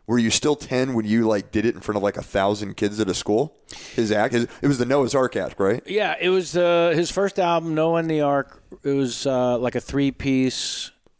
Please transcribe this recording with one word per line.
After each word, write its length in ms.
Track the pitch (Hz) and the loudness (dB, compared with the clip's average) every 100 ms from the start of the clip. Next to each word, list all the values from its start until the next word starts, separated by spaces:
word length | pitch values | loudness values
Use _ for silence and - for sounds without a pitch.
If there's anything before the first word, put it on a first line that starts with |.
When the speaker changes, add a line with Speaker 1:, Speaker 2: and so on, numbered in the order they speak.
| - | -2
Speaker 1:
were 100 | 120 | 0
you 120 | 113 | 2
still 260 | - 151 143 | 2 0 -2
ten 380 | - 127 131 | -2 -2 0
when 100 | 120 | -2
you, 200 | 107 113 110 | 2 2 2
like, 240 | 104 98 | 0 0
did 120 | 107 | 0
it 120 | 110 90 | 0 0
in 40 | |
front 140 | - 104 | -4 0
of, 40 | |
like, 140 | 101 - | 0 -2
a 60 | |
thousand 540 | - 101 98 104 101 - | -4 0 2 0 -4 -4
kids 220 | 104 104 | -2 0
at 100 | 101 | 0
a 60 | |
school? 420 | 90 - 104 151 - - - - | -2 0 0 0 -6 -20 -18 -8
His 160 | - 110 | -2 0
act, 240 | 104 113 | 2 2
his, 140 | 117 117 - | 0 -2 -2
it 60 | 143 | 0
was 120 | 135 | 0
the 80 | 123 | 2
Noah's 280 | 143 123 | 2 2
Ark 220 | 135 127 107 | 2 0 -2
act, 240 | 85 - | -6 0
right? 260 | 98 117 - | 0 0 -2
Speaker 2:
Yeah, 300 | 202 190 156 | -2 -2 -2
it 100 | 175 | 0
was, 260 | 190 170 175 | 0 0 0
uh, 360 | 175 170 170 160 | 2 4 2 2
his 160 | 170 | 0
first 260 | - 196 - | 0 0 0
album, 380 | 175 170 165 156 | 0 0 0 0
Noah 240 | 160 165 | 2 0
and 100 | 165 | 0
the 120 | 156 | 0
Ark. 380 | 143 143 131 - _ - | 2 0 -2 -10 _ -8
It 80 | 143 | -2
was, 340 | 139 131 117 | 0 0 -2
uh, 320 | 139 131 123 123 | -2 0 2 0
like, 200 | 123 120 | -2 -4
a 40 | |
three-piece 1080 | - 139 139 127 139 131 131 - - - - - _ | -4 0 0 0 0 2 2 -2 -6 -6 -10 -14 _